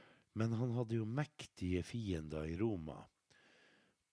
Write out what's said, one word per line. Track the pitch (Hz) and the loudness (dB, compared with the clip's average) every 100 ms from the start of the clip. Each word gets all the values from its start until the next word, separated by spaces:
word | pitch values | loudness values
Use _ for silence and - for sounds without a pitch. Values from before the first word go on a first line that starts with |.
| - - _ | -20 -20 _
Men | 104 113 113 | 0 2 2
han | 123 | 2
hadde | 120 113 113 | 2 2 0
jo | 110 | 0
mektige | 127 151 - - - 90 90 85 | 0 -2 -6 -14 -4 2 2 0
fiender | 120 104 85 78 78 78 | -2 0 -2 -2 -2 -2
i | 85 | 2
Roma, | 113 95 78 - - _ _ - - - - - _ _ _ | 2 0 -4 -8 -14 _ _ -20 -20 -20 -20 -20 _ _ _